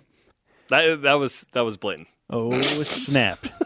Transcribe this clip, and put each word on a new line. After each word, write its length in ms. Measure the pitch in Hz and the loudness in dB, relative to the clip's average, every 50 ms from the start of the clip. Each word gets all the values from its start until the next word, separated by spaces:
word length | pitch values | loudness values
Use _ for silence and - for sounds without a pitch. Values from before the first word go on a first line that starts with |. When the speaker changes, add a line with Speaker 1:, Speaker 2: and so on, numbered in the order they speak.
| - _ _ _ _ _ _ _ _ _ _ _ _ - | -8 _ _ _ _ _ _ _ _ _ _ _ _ 0
Speaker 1:
That, 340 | 127 143 165 160 160 151 139 | 2 2 4 2 2 2 2
that 120 | 143 139 | 2 4
was, 320 | 147 139 127 - - - _ - | 4 2 0 -4 -8 -14 _ -2
that 80 | 127 | 0
was 160 | 120 113 107 | 0 0 -2
blatant. 320 | 95 - 101 90 76 82 - _ _ _ - | -4 -4 -4 -4 -6 -8 -16 _ _ _ -8
Speaker 2:
Oh, 200 | - 120 113 117 123 127 135 143 147 147 151 | -6 -4 -2 -2 0 0 0 0 0 -2 -4
snap. 640 | - - 131 127 139 139 135 117 98 90 - - - - - - | -4 -4 -6 -2 0 2 2 2 2 0 -4 -8 -10 -6 -6 -6